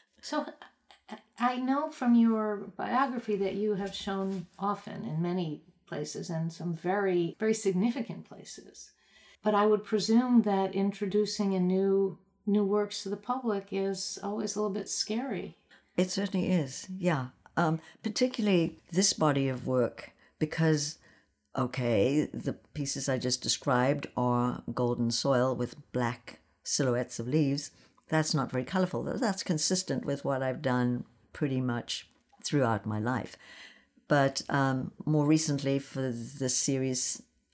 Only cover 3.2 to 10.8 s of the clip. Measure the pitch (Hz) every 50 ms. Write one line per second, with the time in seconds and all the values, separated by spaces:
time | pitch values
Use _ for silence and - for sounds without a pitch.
3.2 | - 220 208 185 196 190 - 196 214 214 208 180 202 190 175 - - 202 196 190
4.2 | 196 190 196 185 170 _ _ - 196 208 202 - - - - 147 - - 156 160
5.2 | 175 175 180 185 170 156 147 - - - _ _ _ - 156 147 151 - - -
6.2 | 165 175 165 160 160 165 - - 160 175 165 165 - 175 196 208 196 190 180 175
7.2 | 170 165 - - 220 220 220 - - 196 175 180 214 240 - 285 226 - - 160
8.2 | - - - - 151 - - - - - - - - - _ _ _ _ _ -
9.2 | - - - _ - 220 214 202 208 214 214 202 208 - 220 202 - 220 226 240
10.2 | 254 247 247 226 190 208 196 190 190 190 185 196